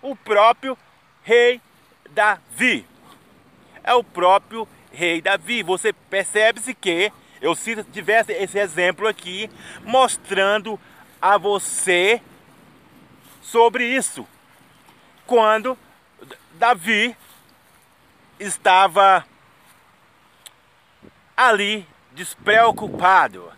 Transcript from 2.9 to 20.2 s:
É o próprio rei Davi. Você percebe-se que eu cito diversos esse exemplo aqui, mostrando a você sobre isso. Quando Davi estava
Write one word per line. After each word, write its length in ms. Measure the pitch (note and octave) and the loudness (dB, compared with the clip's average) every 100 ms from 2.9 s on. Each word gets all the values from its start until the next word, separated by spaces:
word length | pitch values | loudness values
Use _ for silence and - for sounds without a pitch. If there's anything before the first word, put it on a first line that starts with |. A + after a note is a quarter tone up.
| _ _ - _ _ _ _ _ - | _ _ -20 _ _ _ _ _ -12
É 100 | - | -2
o 80 | B3 | -2
próprio 640 | - - F3+ G3 _ A3+ A3 _ _ | -2 -2 2 2 _ -14 -14 _ _
rei 280 | C3+ E3+ E3 | -6 -4 -2
Davi. 420 | F3+ G3 D#3+ A#3 | -2 -4 -4 -6
Você 300 | E3+ F3+ A3 | -4 -2 -2
percebe-se 840 | G3 _ G3 F#3 G#3 A3 A#3 A#3+ | -6 _ -6 -4 0 0 0 -10
que 380 | A#3+ G3 E3+ G3+ - _ - | -8 -4 -2 -2 -6 _ -8
eu 140 | D3+ | -4
cito 300 | D#3+ - A3 | -4 -6 -10
diversos 500 | G#3 G3+ F3+ A3 G#3+ | -10 -12 0 0 0
esse 240 | G3 F#3+ G3+ | -6 -6 -4
exemplo 480 | G3+ D3+ F3+ F3 G#3+ | -4 -2 -2 -2 -6
aqui, 420 | G#3 F3+ F#3 G#3+ - - - | -6 -12 -12 -12 -14 -20 -20
mostrando 960 | - B3+ B3+ - - F#3+ G3 G#3+ G#3 G#3 _ - - _ | -2 2 2 -2 -6 0 0 0 -4 -12 _ -20 -20 _
a 160 | F3+ G3+ | 0 2
você 840 | F#3+ G3+ - - - F3 F#3+ A#3 - - _ _ _ _ _ _ _ _ _ - | 2 -4 -4 -6 -2 0 2 0 -4 -20 _ _ _ _ _ _ _ _ _ -20
sobre 440 | - A#3 A#3 A#3+ | -6 2 2 2
isso. 420 | A#3+ C4 - - G#2 _ _ _ _ _ _ _ _ _ - | -4 -4 -6 -12 -18 _ _ _ _ _ _ _ _ _ -2
Quando 520 | A#3+ A3 A3 A3+ B3+ _ _ _ _ C3+ - _ | 2 4 2 -2 -10 _ _ _ _ -20 -20 _
Davi 600 | E3 A#3 F3+ E3+ G#3+ A#3 A3+ _ _ _ _ _ _ _ _ _ _ _ _ | -2 0 0 0 -2 -2 -6 _ _ _ _ _ _ _ _ _ _ _ _
estava 840 | G3+ - G3+ F#3 G3 E3+ G3 F#3 - _ _ _ _ _ _ _ _ _ | -12 -4 2 4 4 4 4 4 -2 _ _ _ _ _ _ _ _ _